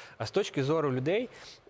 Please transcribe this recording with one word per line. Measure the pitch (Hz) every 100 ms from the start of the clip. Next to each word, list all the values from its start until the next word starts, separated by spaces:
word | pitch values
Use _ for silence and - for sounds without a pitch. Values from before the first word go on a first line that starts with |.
| - -
а | 110
з |
точки | 196 214 147
зору | 135 160 147
людей. | 127 139 208 247 - - -